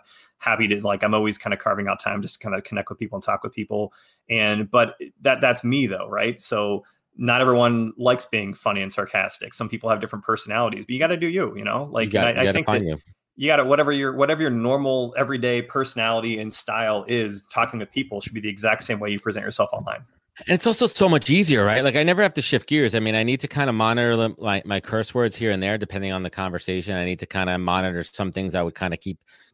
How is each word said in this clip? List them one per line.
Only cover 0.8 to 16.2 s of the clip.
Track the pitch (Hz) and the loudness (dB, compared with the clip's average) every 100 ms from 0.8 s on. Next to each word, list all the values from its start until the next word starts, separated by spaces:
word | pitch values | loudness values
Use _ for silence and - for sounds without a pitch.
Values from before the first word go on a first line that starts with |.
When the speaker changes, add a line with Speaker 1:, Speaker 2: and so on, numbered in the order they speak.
Speaker 1:
like, | 104 98 | 0 0
I'm | 107 | 2
always | 107 107 101 | 2 2 -2
kinda | 107 98 | -4 -2
carving | 107 101 98 | -2 -2 -2
out | - | -4
time | 104 101 | -4 -4
just | 98 - | -6 -8
to | |
kinda | 107 98 | -6 -6
connect | - 101 - | -6 -6 -6
with | 104 | -8
people | 104 98 | -8 -6
and | |
talk | - 101 | -4 -4
with | 107 | -4
people. | - 101 104 101 _ _ _ - | -8 -4 -4 -4 _ _ _ -2
And, | 113 107 104 101 | 2 2 0 2
but | 120 113 - - - | 2 2 0 -14 -2
that, | 139 131 | 0 4
that's | 131 120 | 2 2
me | 120 139 117 | 0 0 0
though, | 92 104 | -2 -6
right? | 104 113 120 | -4 -2 -4
So | - 110 104 101 - _ _ - | -4 -2 0 -2 -6 _ _ -4
not | 120 123 | 0 4
everyone | 127 120 120 117 113 - | 4 6 4 4 -2 0
likes | 123 123 - | 2 2 0
being | 110 98 | -4 -4
funny | 98 107 101 | -4 -2 -2
and | 95 | -4
sarcastic. | 104 98 101 98 - - | -4 -2 -2 -2 -6 -12
Some | - 113 | -8 -8
people | 113 113 | -4 0
have | 107 | 0
different | 110 107 - | -2 -6 -4
personalities, | 110 107 110 117 104 104 | -4 -2 -2 -2 -2 -6
but | |
you | 127 | -2
gotta | 165 175 | 0 0
do | 170 | -2
you, | 185 160 104 | -2 -4 -4
you | |
know? | 104 117 143 | -4 -4 -2
Like, | 117 107 | -2 0
Speaker 2:
You | |
gotta, | 101 117 | 2 2
Speaker 1:
and | 117 | 2
I, | |
Speaker 2:
you | 98 | 2
Speaker 1:
I | |
Speaker 2:
gotta | |
Speaker 1:
think | 160 185 | 2 2
Speaker 2:
find | 208 | 0
Speaker 1:
that | 85 | 0
Speaker 2:
you. | 78 - _ _ - | -4 -10 _ _ -4
Speaker 1:
you | 143 | 2
gotta, | 147 131 | 4 4
whatever | 147 147 | 4 4
your, | 143 135 | 2 0
whatever | 131 143 156 | 2 2 2
your | 151 | 0
normal | 120 117 139 139 131 120 123 | 0 2 2 2 0 0 -2
everyday | 131 131 123 120 | -2 0 0 0
personality | 120 135 131 120 113 113 | -2 -4 -4 -2 0 0